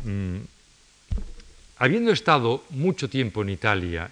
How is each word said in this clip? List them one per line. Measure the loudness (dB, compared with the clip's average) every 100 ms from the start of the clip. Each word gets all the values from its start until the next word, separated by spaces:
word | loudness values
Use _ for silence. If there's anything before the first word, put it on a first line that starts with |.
Mm, | -2 -4 -4 -6 -10 _ _ _ _ _ -6 -6 -6 -12 -18 -20 -16 0
habiendo | 2 4 4
estado | 2 4 4 4 0 -4
mucho | -2 0 0 -2
tiempo | -2 -2 -2
en | -2
Italia | 0 2 2 0 -4 -6